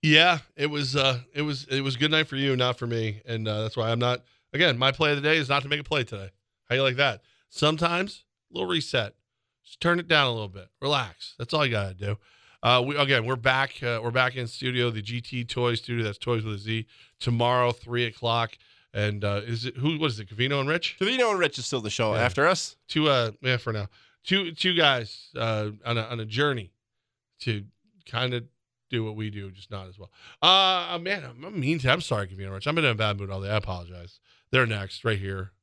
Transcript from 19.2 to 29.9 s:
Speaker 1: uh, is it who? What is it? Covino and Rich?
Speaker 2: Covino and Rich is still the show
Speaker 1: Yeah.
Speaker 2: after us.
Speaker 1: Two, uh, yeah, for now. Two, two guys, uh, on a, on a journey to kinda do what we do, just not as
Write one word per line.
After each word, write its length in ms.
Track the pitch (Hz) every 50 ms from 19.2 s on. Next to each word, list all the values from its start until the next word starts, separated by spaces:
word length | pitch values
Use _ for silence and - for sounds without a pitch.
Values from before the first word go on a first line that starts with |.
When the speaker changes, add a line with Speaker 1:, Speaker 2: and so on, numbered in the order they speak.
| 104
Speaker 1:
uh, 160 | 101 101 101 104
is 200 | 120 117 113 117
it 120 | 131 - 131
who? 200 | 123 151 165 151
What 120 | 160 147
is 80 | 117 104
it? 80 | 107 95
Covino 320 | 104 104 123 135 143 143
and 80 | 135 139
Rich? 300 | 156 175 - - - -
Speaker 2:
Covino 300 | 190 208 254 262 247 226
and 80 | 208 185
Rich 200 | 175 147 - -
is 80 | 123
still 140 | - - 127
the 100 | 107 107
show 240 | - - - - -
Speaker 1:
Yeah. 60 | 107
Speaker 2:
after 260 | 117 123 107 - 143
us. 300 | 165 190 - - - - _ _
Speaker 1:
Two, 220 | _ - 156 151 151
uh, 240 | 139 127 117 110 104 _
yeah, 160 | - 127 127
for 160 | 120 - 120
now. 160 | 110 107 98 101 _ _ _ _ _ _
Two, 300 | _ - 185 196 196 165
two 220 | 165 - - 185 180
guys, 560 | 165 160 143 135 123 113 104 - - - - _
uh, 360 | 120 117 113 110 107 107 107 107 104 -
on 140 | 120 120 117
a, 40 |
on 180 | 110 113 123 117
a 40 | 110
journey 460 | 110 107 120 147 147 135 117 98 87 _ _ _ _ _ _ _ _ _ _ _ _ _ _
to 240 | - 123 110 104 101 107 _ _ _ _ _ _ _
kinda 400 | - - 117 127 127 123 120 120 - _ _ _ _ _ _ _ _
do 120 | - 117 113
what 120 | 110 107
we 140 | 107 110 107
do, 200 | 104 104 98 98
just 200 | 92 95 98 _
not 180 | 107 98 95
as 100 | 92